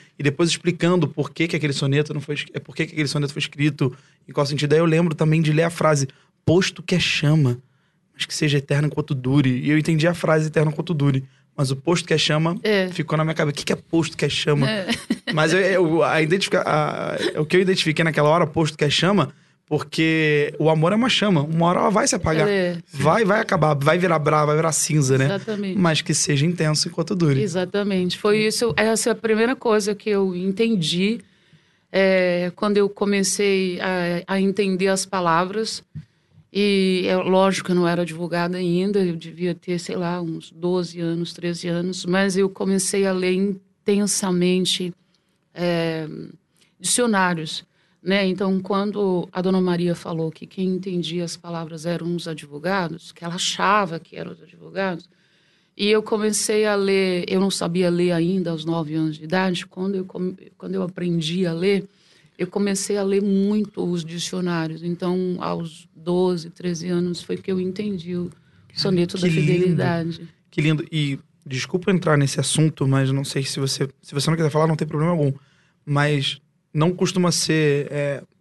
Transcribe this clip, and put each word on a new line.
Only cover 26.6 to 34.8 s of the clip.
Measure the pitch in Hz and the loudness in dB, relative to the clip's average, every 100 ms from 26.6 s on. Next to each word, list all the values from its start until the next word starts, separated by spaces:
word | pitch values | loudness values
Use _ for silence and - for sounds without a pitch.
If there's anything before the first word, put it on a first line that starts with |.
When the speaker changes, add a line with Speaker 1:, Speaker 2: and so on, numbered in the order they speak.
| 156 151 170 | 0 0 -2
Speaker 1:
enquanto | - 165 | -4 -4
dure. | 190 160 135 | 0 2 2
Speaker 2:
Exatamente. | 208 180 180 202 202 190 180 - | 0 -2 -2 -2 -2 0 -2 -2
Foi | 214 214 214 | 0 2 0
isso, | 214 233 220 | 0 0 2
essa | 220 220 233 | 2 2 0
é | |
a | 220 | 0
primeira | 220 220 233 262 | 0 2 2 0
coisa | 240 214 202 | 2 2 0
que | 202 220 | -4 -2
eu | 202 190 | 0 0
entendi, | 175 190 190 226 208 156 170 196 233 - _ _ _ _ _ _ | -2 -2 0 2 2 0 0 0 -2 -8 _ _ _ _ _ _
é, | 185 190 185 180 175 180 175 | 2 4 4 2 0 -2 -2
quando | 208 208 | 0 2
eu | 202 | 2
comecei | 202 202 202 190 - 202 190 185 175 | 0 0 0 0 0 2 2 0 -2
a, | 196 180 175 175 175 196 | -2 -2 -2 -2 -2 0
a | |
entender | 196 190 196 185 | 0 0 0 0